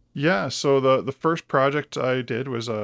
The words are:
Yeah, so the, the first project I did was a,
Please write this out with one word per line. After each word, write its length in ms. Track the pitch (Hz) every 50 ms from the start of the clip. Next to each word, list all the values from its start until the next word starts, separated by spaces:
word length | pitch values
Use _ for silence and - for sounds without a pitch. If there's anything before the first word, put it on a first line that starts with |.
| _ _ -
Yeah, 360 | 147 143 160 185 196 180 131
so 300 | - - - 147 139 135
the, 220 | 131 135 131 131
the 100 | - 120
first 360 | 139 - - 160 170 160 - -
project 500 | - 143 135 139 139 151 139 - - 143
I 240 | 127 127 127 131
did 260 | 123 - 120 113 135 139
was 200 | 127 117 113 120
a, 60 | 110 107